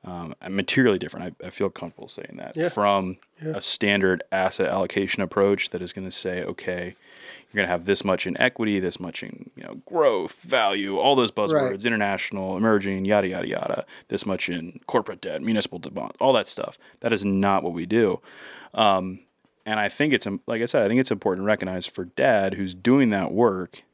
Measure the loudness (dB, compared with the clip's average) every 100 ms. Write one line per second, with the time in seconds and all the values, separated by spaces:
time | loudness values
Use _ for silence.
0 | -12 -12 -12 -12 -8 -4 0 4 4 4
1 | -2 -8 -12 -10 -14 -4 -4 -4 -14 -14
2 | -16 -14 -14 -14 -12 -4 -4 2 2 2
3 | 0 -6 _ _ -8 -4 -2 2 2 4
4 | 4 2 0 0 0 0 0 0 0 0
5 | -2 -2 -2 2 4 4 0 -6 -8 -10
6 | -6 -4 -4 -4 -6 -6 -6 -6 -8 -12
7 | _ -20 -20 -20 _ -4 0 -2 0 0
8 | 2 0 -2 0 0 0 -2 0 -2 -6
9 | -10 -10 -12 -14 -18 -18 -16 -16 -6 2
10 | 4 4 -2 -8 -2 2 2 0 -2 2
11 | 4 4 4 0 2 2 0 -2 0 0
12 | 0 -2 -4 -6 -4 2 4 4 2 -2
13 | 2 2 2 -2 -4 -4 -4 -4 -6 -14
14 | _ -4 -2 -2 -2 -4 -8 -14 -2 -2
15 | -2 -10 -8 -4 0 0 0 -6 -10 -10
16 | -10 0 2 4 0 -6 -8 -10 -20 _
17 | -2 0 2 2 4 2 0 -6 0 4
18 | 4 2 -8 -20 -20 -20 -10 2 4 4
19 | 0 -8 _ _ _ _ -4 -2 -2 0
20 | 2 2 0 -6 -6 -4 0 2 4 2
21 | 2 0 0 0 0 0 -2 -4 -6 -8
22 | -8 2 4 4 2 -2 -6 -2 4 4
23 | 4 2 0 2 2 2 -6 -14 _